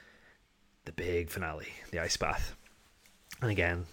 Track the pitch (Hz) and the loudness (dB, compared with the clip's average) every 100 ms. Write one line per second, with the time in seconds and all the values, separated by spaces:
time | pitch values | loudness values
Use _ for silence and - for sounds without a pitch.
0 | - - - - _ _ _ _ - 80 | -20 -20 -20 -20 _ _ _ _ -10 -4
1 | 90 85 82 - 85 78 - - - 85 | 0 2 0 -2 -4 -4 -8 -14 -6 -2
2 | 82 - 78 - - - - - - _ | 0 2 2 2 0 -4 -18 -20 -20 _
3 | - - - - 120 98 87 87 87 | -20 -20 -20 -2 2 4 4 2 -4